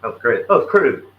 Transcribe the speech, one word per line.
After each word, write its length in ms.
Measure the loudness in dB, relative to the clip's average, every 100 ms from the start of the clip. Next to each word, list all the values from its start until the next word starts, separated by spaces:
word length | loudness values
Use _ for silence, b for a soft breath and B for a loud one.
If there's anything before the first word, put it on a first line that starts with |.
That 80 | -12
was 100 | -6
crazy. 220 | -2 -2 0
That 60 |
was 120 | 0 2
crazy. 340 | 2 2 -2 -10